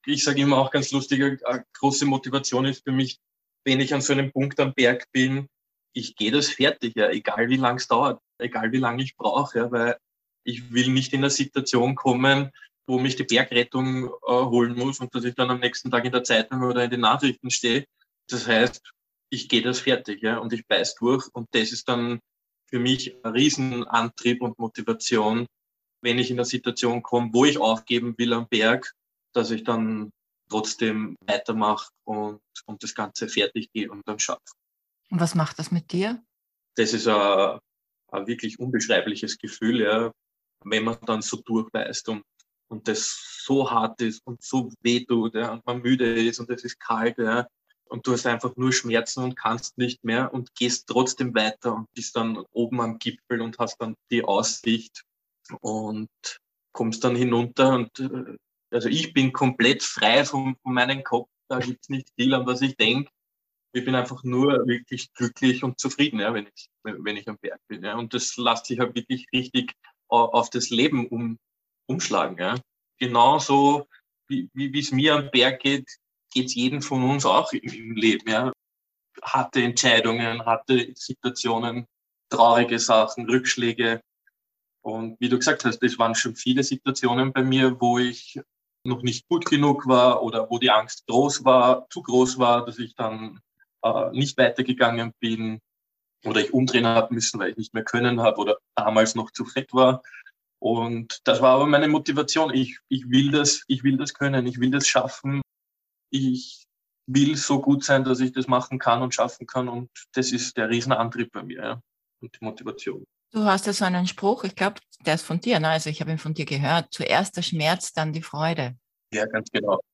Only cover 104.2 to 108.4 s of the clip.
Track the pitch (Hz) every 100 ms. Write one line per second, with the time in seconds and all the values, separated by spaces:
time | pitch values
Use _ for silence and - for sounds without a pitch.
104.2 | 143 135 123 120 127 139 135 127 - -
105.2 | 135 139 135 _ _ _ _ _ _ 135
106.2 | 135 127 - - _ _ _ _ - 135
107.2 | 143 151 - 139 139 139 - 135 131 123
108.2 | 127 127